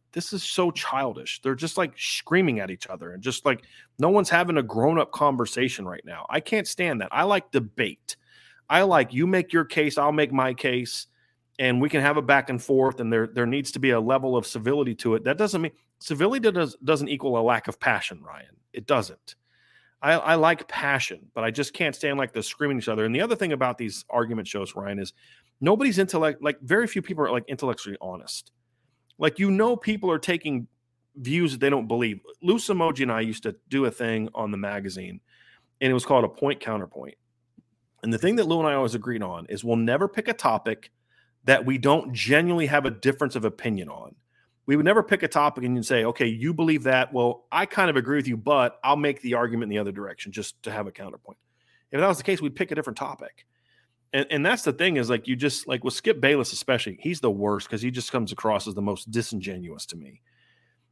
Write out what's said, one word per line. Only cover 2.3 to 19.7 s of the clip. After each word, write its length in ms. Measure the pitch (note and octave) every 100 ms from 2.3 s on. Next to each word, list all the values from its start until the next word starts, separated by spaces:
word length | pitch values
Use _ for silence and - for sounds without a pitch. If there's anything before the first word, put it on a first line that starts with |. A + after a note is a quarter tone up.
| F3 F3+ A2+
at 100 | F#2+
each 160 | F#2 -
other 260 | F#2 E2+
and 100 | F2+
just, 240 | A2+ B2 C#3+
like, 180 | B2+ - - - -
no 120 | D3+
one's 180 | G3+ F#3+
having 280 | E3+ F3 D#3+
a 40 |
grown-up 480 | A#2 G#2 C3+ E3 C#3
conversation 760 | - D3 C3 A2+ - B2+ - F#2
right 180 | F2
now. 220 | - E2 -
I 120 | D#3
can't 280 | - G#3+ -
stand 320 | - F3 B2
that. 80 | F#2+
I 100 | B2
like 260 | F#3 G3 F#3
debate. 640 | C3+ A2 - G#2 - - - _ _ - _ -
I 140 | D#3
like, 320 | G3 E3 B2
"You 120 | B2 F3
make 260 | F#3 F3+
your 100 | E3
case, 320 | D#3+ - D3+ C#3+
I'll 140 | C#3+
make 200 | D3+ C#3
my 200 | C3+ C3
case, 520 | B2+ C#3 B2 A#2+ - - _ _ _ _ -
and 240 | C3 B2
we 80 | C#3+
can 100 | D#3
have 160 | C#3+ D3+
a 60 |
back 260 | C3 C#3 B2+
and 140 | B2
forth," 360 | - C3+ C3 A2
and 120 | A2+
there, 140 | A2+ A2
there 180 | A#2+ A#2+
needs 260 | C#3 C3+
to 60 | C#3
be 120 | C3
a 100 | A#2
level 340 | A2+ C3+ C3 B2
of 80 | A2
civility 480 | A#2 A2 C#3+ C3
to 200 | A2 A#2+
it. 100 | A2+
That 120 | A#2 D3+
doesn't 240 | G#3 F#3
mean, 120 | D#3+ - _ _
civility 520 | - C#3+ F#3+ C4+ A3+
does, 240 | F3+ D#3 -
doesn't 260 | B2+ D#3 C#3+
equal 280 | C#3 C#3 A#2+
a 40 |
lack 260 | A2+ A#2 -
of 100 | -
passion, 440 | C3+ G#2+ - E2+
Ryan. 340 | C#2+ D2 B1+ _ _
It 140 | - G#2+
doesn't. 480 | C#3 - - - - _ _ _